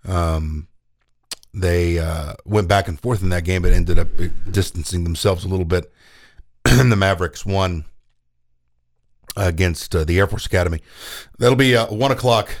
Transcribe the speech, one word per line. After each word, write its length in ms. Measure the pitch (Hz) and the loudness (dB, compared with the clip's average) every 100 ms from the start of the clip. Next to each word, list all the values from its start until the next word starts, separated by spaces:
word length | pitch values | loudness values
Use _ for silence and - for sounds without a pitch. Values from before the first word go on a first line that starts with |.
Um, 640 | - 90 85 80 78 78 76 _ _ _ _ _ _ - _ | -4 -2 0 -2 -4 -8 -10 _ _ _ _ _ _ -20 _
they, 460 | - 92 87 87 85 | -4 -2 0 0 -2
uh, 360 | 82 80 73 - | -4 -6 -8 -12
went 240 | - 104 90 | -4 -2 2
back 200 | 98 95 | 0 0
and 120 | 80 | -6
forth 220 | 120 117 | -4 -2
in 80 | 101 | 0
that 140 | 90 | 0
game, 180 | 85 92 | -2 0
but 100 | 87 | 6
ended 260 | 87 82 85 | 6 6 6
up 100 | 87 - 92 - - | 6 4 4 2 2
distancing 540 | 98 92 - 80 90 | 0 -2 -4 -6 -4
themselves 400 | 85 82 104 92 | -4 -2 0 -2
a 40 | 92 | -4
little 160 | 95 | -4
bit. 280 | 87 90 - _ _ _ - _ - _ | -2 -2 -4 _ _ _ -20 _ -20 _
<clears throat> 0 | - | 2
And 260 | 123 127 | 4 4
the 40 | 104 | 4
Mavericks 480 | 95 90 87 - | 2 0 -4 -6
won 420 | 104 98 92 87 76 - _ _ _ _ _ _ _ _ _ _ _ _ _ - | -4 -2 -2 -4 -10 -20 _ _ _ _ _ _ _ _ _ _ _ _ _ -4
against, 580 | 98 82 90 80 - 87 | -4 0 -2 -2 -4 -4
uh, 80 | |
the 140 | 78 87 | 0 0
Air 80 | 98 | 0
Force 200 | - - | -2 -4
Academy. 340 | 95 87 82 _ - - - - - | -2 -2 -4 _ -20 -18 -18 -20 -2
That'll 180 | 120 127 | 0 2
be, 180 | 131 | 2
uh, 120 | 120 113 | 2 0
one 200 | 107 135 | -2 -2
o'clock 380 | 131 123 113 104 - | 0 0 0 0 -10